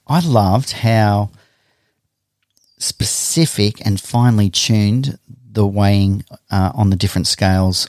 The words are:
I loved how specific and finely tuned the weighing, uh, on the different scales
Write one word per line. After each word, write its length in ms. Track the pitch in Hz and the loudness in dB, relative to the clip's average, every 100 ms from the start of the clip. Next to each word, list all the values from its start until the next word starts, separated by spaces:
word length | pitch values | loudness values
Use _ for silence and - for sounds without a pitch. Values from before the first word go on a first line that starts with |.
| - | -2
I 140 | 160 | 0
loved 520 | 170 117 98 110 - | 2 2 4 0 -2
how 580 | - 113 113 104 101 101 - _ _ _ _ _ _ _ _ _ _ _ _ _ - | -4 0 2 2 0 -4 -10 _ _ _ _ _ _ _ _ _ _ _ _ _ -12
specific 1040 | - - - - - 165 160 - 104 - 110 | -10 -6 -6 -6 -4 0 -2 0 -2 -2 -4
and 140 | 98 | -4
finely 500 | - 120 123 110 98 | -4 0 2 2 0
tuned 680 | - - 107 101 123 135 - _ - - | -2 0 0 0 0 -4 -8 _ -20 -10
the 160 | 107 101 | -2 -2
weighing, 580 | 104 101 101 98 98 - - - | 2 2 2 0 -2 -8 -20 -6
uh, 220 | 98 92 | -2 -2
on 160 | - 101 | 0 0
the 60 | 92 | 2
different 300 | 98 92 85 | -2 -2 -4
scales 580 | - 95 95 92 92 | -2 0 2 0 -2